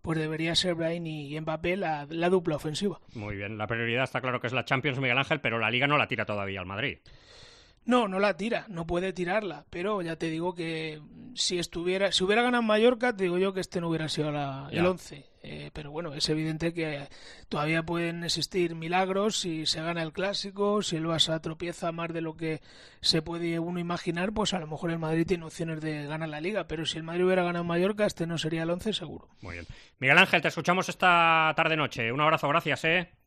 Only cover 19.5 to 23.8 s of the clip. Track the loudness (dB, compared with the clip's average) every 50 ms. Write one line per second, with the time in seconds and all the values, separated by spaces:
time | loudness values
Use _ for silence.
19.5 | -4 -2 -2 -2 -2 -2 -2 -4 -2 -2 -4 -4 -2 -2 -2 -2 -2 -4 -6 -6
20.5 | -2 0 2 2 2 2 0 0 -2 -2 0 0 2 2 2 2 2 -2 -2 -6
21.5 | -6 -4 -6 -8 -6 -4 -4 -4 -4 -4 -6 -4 -4 -4 -4 -6 -6 -4 -4 -4
22.5 | -4 -4 -8 -16 -20 -20 -20 -20 -18 -4 0 2 2 2 0 -2 -6 -4 -2 -2
23.5 | -2 -2 -2 -2 -4 -4